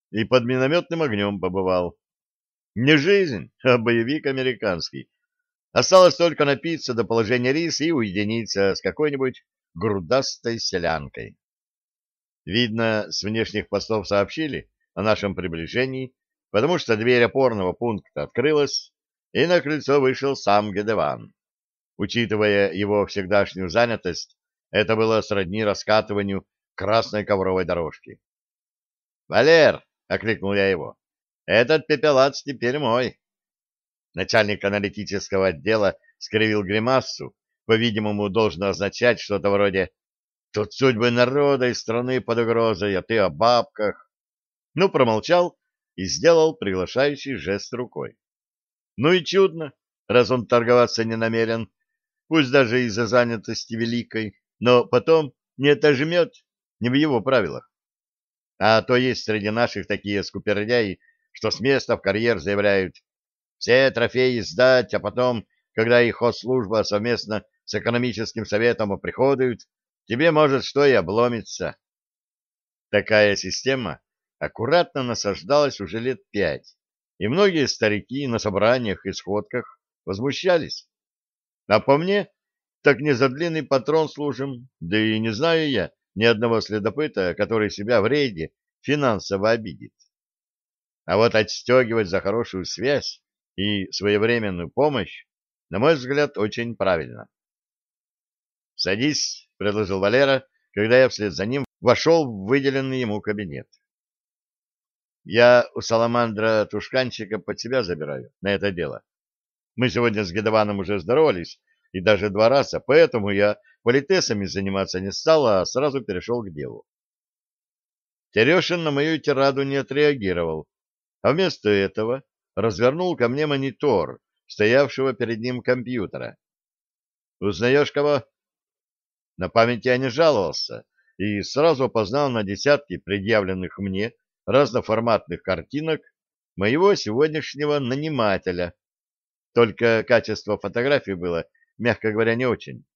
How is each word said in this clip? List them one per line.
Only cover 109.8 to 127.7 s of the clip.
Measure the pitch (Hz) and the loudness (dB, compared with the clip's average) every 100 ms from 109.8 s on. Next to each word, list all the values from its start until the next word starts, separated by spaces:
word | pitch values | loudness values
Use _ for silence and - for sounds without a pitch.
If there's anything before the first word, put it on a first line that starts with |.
| 123 | -2
сегодня | 120 120 104 | 2 0 0
с | 95 | -4
Гедованом | 92 107 110 104 101 | -2 0 2 2 -2
уже | 90 104 | -4 -4
здоровались, | 80 135 156 90 82 - _ _ _ | 0 2 2 0 -6 -16 _ _ _
и | 92 | -2
даже | 90 101 104 | 2 2 2
два | 98 113 | 2 4
раза, | 139 - - | 4 0 -4
поэтому | - 151 160 117 101 | 2 6 6 2 -2
я | 101 104 104 _ _ | 0 0 0 _ _
политесами | 113 135 139 185 - 104 | 0 0 2 0 0 -4
заниматься | 95 92 98 98 95 92 | -4 -4 -4 -4 -4 -6
не | 95 | -8
стал, | - 160 160 123 | -4 2 4 4
а | 95 | 2
сразу | 85 127 147 131 | 0 -2 -2 -4
перешел | 107 90 98 120 | -6 -8 -4 -6
к | 101 | -6
делу». | 73 65 53 _ _ _ _ _ _ _ _ _ _ _ _ _ _ _ | -10 -12 -12 _ _ _ _ _ _ _ _ _ _ _ _ _ _ _
Терешин | 101 123 180 160 175 | 2 4 4 0 -2
на | 160 | -2
мою | 139 156 156 | 0 0 -2
тираду | 147 131 139 135 | -2 0 2 0
не | 139 139 | -2 -4
отреагировал, | 123 135 147 139 95 87 82 78 - _ _ _ _ _ | -4 0 2 2 -2 -2 -2 -4 -10 _ _ _ _ _
а | 110 | 0
вместо | 160 185 - 104 | 2 0 -2 0
этого | 101 95 - 110 131 - _ _ | 2 0 -2 -4 -4 -8 _ _
развернул | - 110 90 120 156 180 160 | -4 -4 0 0 0 -2 0
ко | 117 | 0
мне | 135 151 | 0 -2
монитор, | 139 135 - 147 101 69 64 _ _ _ | -2 -4 -2 0 0 -2 -8 _ _ _
стоявшего | - 104 131 139 - 131 | 0 4 4 2 0 -4
перед | 113 113 113 | -2 -4 -4
ним | 123 123 | -6 -4
компьютера. | 123 127 120 123 90 65 58 52 _ _ _ _ _ _ _ _ _ - | -2 -2 -2 -6 -6 -8 -12 -14 _ _ _ _ _ _ _ _ _ -6
«Узнаешь | 98 87 120 | -6 -2 2